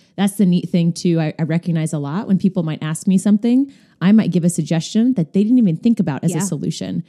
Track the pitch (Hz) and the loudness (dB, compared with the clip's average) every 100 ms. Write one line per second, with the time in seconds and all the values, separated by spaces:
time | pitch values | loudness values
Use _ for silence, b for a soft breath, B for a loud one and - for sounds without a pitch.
0 | b - 202 - 185 175 - 175 170 165 | b -2 -2 2 2 2 0 0 0 0
1 | 175 165 156 - 156 165 170 160 160 156 | 0 0 -2 -4 -2 -2 -2 -2 -2 -4
2 | 139 170 - 190 190 185 160 156 156 160 | -4 -6 -2 0 0 -2 -4 -6 -6 -4
3 | - 190 208 208 233 254 277 B B B | 0 0 2 2 2 2 0 B B B
4 | 180 220 170 170 170 - 147 165 - 214 | 4 4 4 0 0 -2 -2 -2 -2 0
5 | 247 254 156 190 208 254 202 160 233 226 | 0 0 -2 0 2 4 2 2 0 0
6 | 160 135 170 165 190 156 170 - - 175 | 0 -2 -2 -2 -4 -4 -6 -6 -6 -6